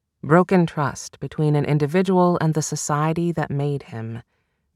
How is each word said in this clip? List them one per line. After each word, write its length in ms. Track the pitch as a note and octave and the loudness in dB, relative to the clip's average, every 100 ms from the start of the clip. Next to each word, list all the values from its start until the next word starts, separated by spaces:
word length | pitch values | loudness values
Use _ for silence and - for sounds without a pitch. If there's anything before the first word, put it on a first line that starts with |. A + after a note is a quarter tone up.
| _ _ | _ _
Broken 420 | C3 E3 F3+ F#3+ | 2 2 4 2
trust 560 | E3 - C3+ - - - | 2 -2 -6 -6 -16 -12
between 340 | C#3+ - D3+ | -10 -2 0
an 100 | D3 | 0
individual 720 | C#3 D3 C#3+ F3 F#3+ F#3 F3 F3 | 2 0 2 0 2 4 4 2
and 140 | D#3+ | 2
the 80 | D#3 | 0
society 680 | D3+ D3+ - D3 D#3 E3 E3+ | -2 -6 -2 0 0 0 -2
that 180 | E3 D3 | -2 -4
made 340 | C#3+ C#3+ C#3+ | -2 -2 -4
him. 380 | - A2+ A2+ A2+ - _ _ _ _ | -8 -12 -10 -12 -14 _ _ _ _